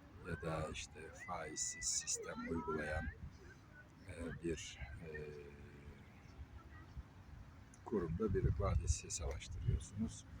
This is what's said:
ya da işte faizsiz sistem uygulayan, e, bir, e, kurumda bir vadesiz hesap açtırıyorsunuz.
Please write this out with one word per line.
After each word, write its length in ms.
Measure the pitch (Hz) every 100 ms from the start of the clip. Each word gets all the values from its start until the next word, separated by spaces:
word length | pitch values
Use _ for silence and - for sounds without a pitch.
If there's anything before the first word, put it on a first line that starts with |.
| - - 90
ya 140 | 82
da 260 | 80 80 78
işte 280 | 78 - 82 80 - -
faizsiz 580 | 87 78 78 - -
sistem 520 | 988 - - - 427 453 480
uygulayan, 540 | - 480 78 - - - - - - - - - - - - -
e, 360 | 82 82 -
bir, 340 | 87 78 - - - -
e, 60 | 82 80 - - - - - - - - - - - - - - - - - - - - - - - - - -
kurumda 500 | - 107 85 82 110
bir 240 | 95 123 -
vadesiz 460 | 98 90 92 -
hesap 300 | 90 - 69
açtırıyorsunuz. 880 | - - - - - - 101 113 - - -